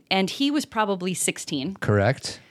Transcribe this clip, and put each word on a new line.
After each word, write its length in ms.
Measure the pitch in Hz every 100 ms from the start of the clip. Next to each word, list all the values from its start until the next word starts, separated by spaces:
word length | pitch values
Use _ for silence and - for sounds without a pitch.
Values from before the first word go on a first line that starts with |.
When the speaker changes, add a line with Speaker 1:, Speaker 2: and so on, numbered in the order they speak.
| -
Speaker 1:
and 200 | 190 190
he 200 | - 277
was 120 | 294
probably 480 | - 226 208 190 180
sixteen. 600 | 170 - - - 147 143 190
Speaker 2:
Correct. 600 | - 104 101 135 - - -